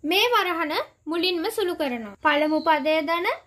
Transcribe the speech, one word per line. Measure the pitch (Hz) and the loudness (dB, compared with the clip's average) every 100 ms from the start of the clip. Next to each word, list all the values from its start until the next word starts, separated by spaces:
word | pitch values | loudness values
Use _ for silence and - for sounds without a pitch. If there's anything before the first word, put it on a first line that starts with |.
| 294 | 2
මේ | 370 480 453 | 2 4 2
වරහන | 359 330 311 349 622 _ - | 0 -2 -2 -4 -6 _ -6
මුලින්ම | 339 359 359 370 453 | -2 0 0 -4 -2
සුළු | 359 339 | -2 -2
කරනවා. | 285 240 214 202 311 | -4 -4 -10 -2 0
පළමු | 294 302 311 320 | 2 2 2 2
පදය | 302 285 311 302 | 2 2 0 0
ධන | 339 381 622 | -2 -2 -4